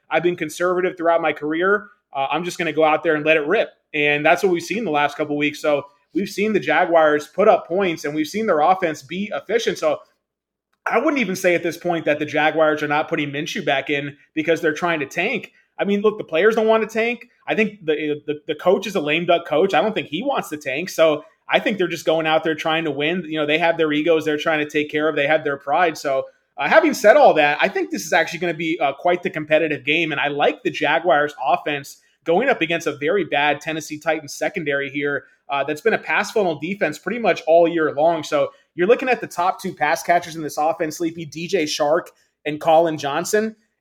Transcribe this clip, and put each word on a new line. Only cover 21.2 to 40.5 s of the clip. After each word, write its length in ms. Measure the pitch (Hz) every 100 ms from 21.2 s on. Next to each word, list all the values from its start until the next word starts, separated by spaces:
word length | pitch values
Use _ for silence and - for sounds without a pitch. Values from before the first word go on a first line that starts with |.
| - _ -
I 80 | 160
think 180 | 254 208
they're 100 | 175
just 200 | 160 -
going 200 | 160 160
out 180 | 160
there 100 | 160
trying 300 | 156 160 160
to 60 | 160
win. 340 | 139 147 185
You 140 | 156 156
know, 80 | 147
they 120 | 156
have 180 | 165 160
their 160 | 156
egos 320 | 147 160 160
they're 140 | 151 151
trying 220 | 165 156
to 100 | 147
take 200 | 151 147
care 160 | 151 156
of. 100 | 147
They 100 | 143
have 180 | 156
their 140 | 147 139
pride. 400 | 139 156 180 151
So, 260 | 147 135 135 _ _ -
uh, 100 | 147
having 280 | 277 320
said 240 | 233 208 285
all 160 | 240
that, 240 | 156 147 147
I 80 | 175
think 220 | 381 381
this 160 | 294 165
is 80 |
actually 240 | 175 160 170
gonna 160 | 175
be, 240 | 160 165 165
uh, 140 | 143
quite 280 | 139 175 180
the 60 | 180
competitive 560 | 156 151 156 165 143
game. 280 | 123 160 160
And 80 | 139
I 80 | 143
like 340 | 143 165 302
the 80 | 175
Jaguars 640 | - 143 160 175 147 147 -
offense 540 | 135 170 156 147 - - _ _
going 240 | - 170 269
up 140 | -
against 240 | 160 170 165
a 100 | 143
very 280 | 143 202
bad 360 | 160 143 147 147
Tennessee 380 | - 156 - 151
Titans 360 | 165 160 147
secondary 540 | - 156 175 151 139 139
here, 380 | 143 143 139 - _ -
uh, 140 | 139
that's 180 | 139 147
been 140 | 220
a 40 | 180
pass 340 | - 160 202
funnel 260 | 226 190 147
defense 400 | 160 202 160 151
pretty 220 | - 240
much 200 | 208 160 -
all 220 | 165 170
year 240 | 165 156
long. 320 | 131 160 165
So 260 | 139 151 139 - _
you're 140 | 151 185
looking 200 | 233 262
at 120 | 247
the 80 | 160
top 340 | - 180 180
two 100 | 190
pass 300 | - 147 165
catchers 320 | - 175 175
in 80 | 160
this 160 | 147